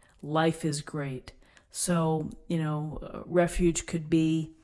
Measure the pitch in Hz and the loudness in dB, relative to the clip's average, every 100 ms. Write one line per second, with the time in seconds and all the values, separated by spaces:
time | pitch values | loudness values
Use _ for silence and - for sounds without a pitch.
0 | _ _ 147 156 165 160 160 147 - 156 | _ _ -2 2 2 2 -2 -4 -6 -8
1 | 139 127 - - _ - _ - - 170 | -6 -8 -12 -20 _ -20 _ -4 0 2
2 | 160 160 156 - - 170 156 151 151 - | 2 0 -2 -10 -4 -2 0 -2 -4 -8
3 | - - - 175 170 - 175 - - 170 | -10 -12 0 4 4 4 2 2 -2 -6
4 | 151 165 160 160 156 - | 2 2 4 2 -2 -10